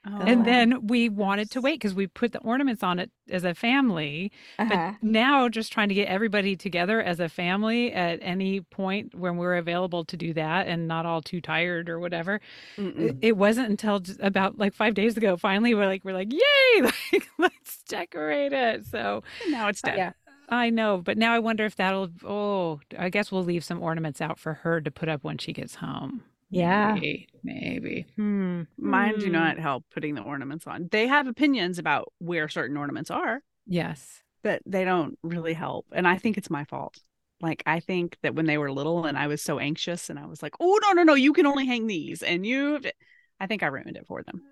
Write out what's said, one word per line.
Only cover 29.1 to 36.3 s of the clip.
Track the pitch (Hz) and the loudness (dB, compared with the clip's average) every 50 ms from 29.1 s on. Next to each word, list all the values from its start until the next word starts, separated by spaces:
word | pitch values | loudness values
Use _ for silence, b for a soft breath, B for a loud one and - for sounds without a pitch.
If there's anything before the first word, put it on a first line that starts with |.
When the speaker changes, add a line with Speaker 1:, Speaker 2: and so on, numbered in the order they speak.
| 214 208 | 0 0
Speaker 1:
do | 202 | -2
Speaker 2:
Hmm. | 190 | 0
Speaker 1:
not | 170 165 165 160 - | 2 2 2 0 0
help | - 160 151 135 123 - _ _ | -2 -4 -4 -4 -4 -8 _ _
putting | 165 151 151 147 | -8 -6 -6 -6
the | - | -6
ornaments | - 117 143 139 139 135 147 165 - | -8 -8 -8 -8 -8 -10 -10 -12 -12
on. | 143 - 113 170 170 | -12 -10 -10 -4 0
They | - 214 226 | 2 2 4
have | 254 277 294 277 | 4 4 2 2
opinions | 262 240 - 302 294 277 233 175 180 180 175 | 0 0 2 2 4 4 2 0 -2 -2 -4
about | 156 156 143 123 - - _ | 0 0 0 0 0 -6 _
where | _ 170 165 175 165 156 143 | _ -6 -4 -2 -2 -2 -2
certain | - 175 139 120 143 | -4 -4 -4 -4 -4
ornaments | 147 143 143 135 - 160 - | -4 -4 -6 -6 -8 -8 -6
are. | - 302 359 269 220 277 _ _ _ _ _ | -4 -4 -2 -2 -4 -6 _ _ _ _ _
Speaker 2:
Yes. | - 180 170 - - 165 - - - - - _ _ _ _ - | -4 -2 -2 -2 -4 -8 -10 -14 -20 -20 -20 _ _ _ _ -4
Speaker 1:
But | 214 175 - - | -2 -2 -2 -4
they | - 190 185 185 | -4 -2 0 2
don't | 185 185 175 151 131 - _ - | 2 2 0 0 -2 -6 _ -8
really | 165 175 175 165 165 165 | -6 -6 -4 -4 -4 -4
help. | 156 170 139 135 - - _ - | -4 -6 -6 -6 -8 -10 _ -4
And | 165 185 | 2 4
I | 175 185 | 4 2
think | 190 - 226 | 4 0 -2